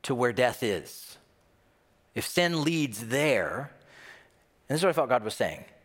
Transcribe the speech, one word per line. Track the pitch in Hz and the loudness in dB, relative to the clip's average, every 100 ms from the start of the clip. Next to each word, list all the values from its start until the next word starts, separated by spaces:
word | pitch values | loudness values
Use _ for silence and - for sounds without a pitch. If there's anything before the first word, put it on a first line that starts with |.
to | - 127 | -4 0
where | 123 | 0
death | 110 123 110 | 4 2 2
is. | 117 90 - - - - _ _ _ _ _ _ _ _ _ | -2 -2 -6 -18 -18 -20 _ _ _ _ _ _ _ _ _
If | - - | -8 -2
sin | - 175 165 | 2 2 2
leads | 151 165 143 104 113 | 0 2 -2 -4 -2
there, | 131 151 113 80 110 143 - - - - - - _ _ _ _ | 2 4 2 0 -4 -8 -16 -20 -20 -20 -20 -20 _ _ _ _
and | |
this | 147 | 2
is | 185 | 2
what | |
I | |
felt | 165 131 | 2 2
God | 123 107 | 2 2
was | |
saying | - 95 - - - | -2 -4 -4 -18 -20